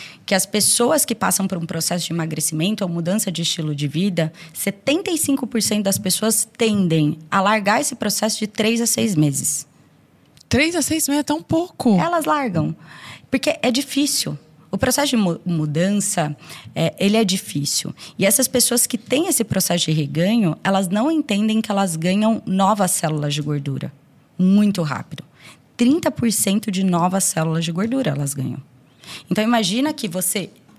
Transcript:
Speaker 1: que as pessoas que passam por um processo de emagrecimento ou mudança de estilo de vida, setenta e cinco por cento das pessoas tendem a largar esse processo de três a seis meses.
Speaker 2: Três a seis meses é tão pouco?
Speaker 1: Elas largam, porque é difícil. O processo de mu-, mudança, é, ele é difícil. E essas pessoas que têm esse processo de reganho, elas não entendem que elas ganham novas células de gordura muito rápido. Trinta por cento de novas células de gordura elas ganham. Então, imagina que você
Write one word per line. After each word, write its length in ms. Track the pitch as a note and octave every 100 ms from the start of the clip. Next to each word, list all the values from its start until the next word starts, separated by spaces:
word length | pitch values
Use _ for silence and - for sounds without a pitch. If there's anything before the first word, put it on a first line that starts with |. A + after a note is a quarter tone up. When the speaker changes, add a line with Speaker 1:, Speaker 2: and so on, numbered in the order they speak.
| - - -
Speaker 1:
que 80 |
as 100 | F#3+
pessoas 600 | - G#3+ - - A#3+ D4+ -
que 80 |
passam 320 | A3 F#3+ F#3+ F#3+
por 100 | F3
um 60 | E3
processo 400 | D#3+ - F3 D#3+
de 60 |
emagrecimento 680 | E3+ D#3+ D3+ D3 D#3 F#3 G#3+
ou 80 | F#3
mudança 400 | E3+ E3 G#3+ G3
de 120 | E3
estilo 320 | E3 - D3+
de 120 | C#3+ D3
vida, 460 | D#3 G3+ E3+ D#3 - -
setenta 560 | - G3+ - - D#4+ G4
e 60 | D#4+
cinco 280 | - C4+ A#3+
por 160 | A3+
cento 220 | - G#3+
das 140 | G3 F#3+
pessoas 500 | G3 - A3 A3 - -
tendem 600 | A3+ G3+ F3 D#3+ D3 - -
a 100 | F#3
largar 400 | G3 A3 G3 A#3+
esse 140 | D4
processo 440 | B3 G#3 - A3 -
de 60 | G#3+
três 340 | - G#3+ A#3
a 60 | A#3
seis 280 | A3+ A3+
meses. 520 | D#3+ D3+ C3+ - - - _ _ _ _ _ _ - -
Speaker 2:
Três 260 | A#3 D#4+ F4
a 60 |
seis 260 | - D#4+ C#4
meses 120 | D4
é 40 |
tão 160 | C#4+ D#4
pouco? 540 | - E4 F4+ - A#3+ F#3
Speaker 1:
Elas 240 | E4 F4
largam, 500 | D4+ D4+ B3+ E3+ D#3 E3 - - - - -
porque 260 | C4+ - -
é 80 | B3
difícil. 680 | A#3+ C#4 C4+ C#4+ - - D3 - - -
O 80 | G3
processo 300 | - C#4 C#4
de 60 | A#3+
mu-, 240 | F#3 E3 F3+
mudança, 880 | E3 D3+ D3 F#3+ G3+ G3 - D3 C#3+ - - -
é, 180 | D#3 D#3+ -
ele 180 | G3 A3
é 80 |
difícil. 680 | G3 F#3+ - C#3+ C#3+ - - - - -
E 80 | F#3+
essas 220 | - B3
pessoas 360 | B3 - A#3+
que 140 | - -
têm 300 | - C4+ F4+
esse 160 | -
processo 400 | G#3 F#3+ - F3 -
de 60 |
reganho, 640 | D#3 C#3 D3+ F#3 A#3 F3 -
elas 260 | F#3+ G3 F3+
não 220 | G#3 C#4+
entendem 500 | D#4+ - G3+ G#3+ A3
que 80 | A3
elas 240 | G3 F#3+
ganham 480 | D#3+ F3 G3+ A3 G#3
novas 460 | - F#3+ G3 G#3 F3+
células 420 | - D#3+ D#3 D3
de 100 | D3
gordura 500 | D3 D3 C#3 C3 - - _ _ _ -
muito 460 | F#3 G3+ G#3 G3
rápido. 400 | D3+ A#2+ - - - - - - _ -
Trinta 340 | A#3+ D#4+ D#4
por 200 | - A#3
cento 380 | - G3+ G#3 G#3+
de 120 | F#3
novas 400 | F#3+ E3+ F#3 F#3+
células 400 | - E3 D#3+ D#3+
de 60 | E3
gordura 400 | E3 A3+ C4+ A#3
elas 240 | C#3 C#3
ganham. 260 | C#3 B2+ C3 - - _ _ - - -
Então, 120 | G#3
imagina 500 | A3 A#3+ F#3 A#3 D4+
que 160 | D4+ G3+
você 420 | F3+ - G3+ E3 - _